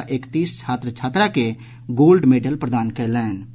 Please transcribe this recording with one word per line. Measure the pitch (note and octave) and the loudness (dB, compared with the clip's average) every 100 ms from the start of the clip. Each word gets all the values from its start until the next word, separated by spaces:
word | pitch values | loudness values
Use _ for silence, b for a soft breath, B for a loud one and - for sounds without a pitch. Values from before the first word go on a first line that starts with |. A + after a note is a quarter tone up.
| B2+ | -2
एकतीस | C3 - D#3 F3 - | -6 -4 -4 -4 -6
छात्र | - B2 B2 | -8 -6 -6
छात्रा | A#2 C3+ F#3+ G#3 | -8 -4 0 0
के | C3+ A2+ A2+ B B - | 0 -2 -4 B B -4
गोल्ड | B2 D3+ F#3 C3 | 4 6 8 6
मेडल | B2+ A2+ D3 | 4 2 -4
प्रदान | B2+ A#2+ A2+ | -2 -2 -4
कयलनि। | A#2 A#2 A#2+ A2 G2 G2 | -4 -2 -2 -4 -6 -10